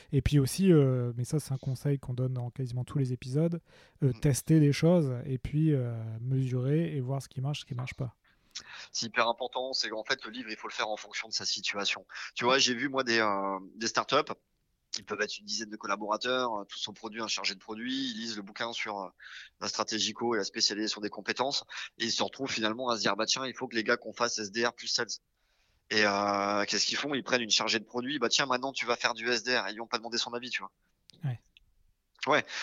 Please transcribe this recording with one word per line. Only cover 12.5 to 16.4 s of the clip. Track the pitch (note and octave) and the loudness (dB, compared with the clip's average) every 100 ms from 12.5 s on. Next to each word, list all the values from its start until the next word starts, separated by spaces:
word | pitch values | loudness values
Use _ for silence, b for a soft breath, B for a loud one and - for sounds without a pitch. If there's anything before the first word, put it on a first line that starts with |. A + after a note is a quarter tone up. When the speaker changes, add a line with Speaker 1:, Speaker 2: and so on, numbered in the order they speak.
| C3+ | 6
Speaker 2:
j'ai | B2 | 6
vu | A#2+ C#3 | 2 -2
moi | C3 B2 | 0 2
des, | A2+ | 4
euh, | G#2+ G2 G2 F#2+ F#2+ G#2+ | 4 2 0 -2 -6 -6
des | A2+ | -2
startups, | - A2 C#3 D3+ G#2 _ _ _ _ _ - | 0 2 2 2 -4 _ _ _ _ _ -10
ils | |
peuvent | - G2+ | -6 -2
être | G#2 - | -2 -4
une | G#2 | -8
dizaine | G#2 G#2+ | -8 -8
de | G#2+ | -8
collaborateurs, | G#2+ G2+ G#2+ G#2+ B2 B2+ | -4 -4 -2 -2 0 0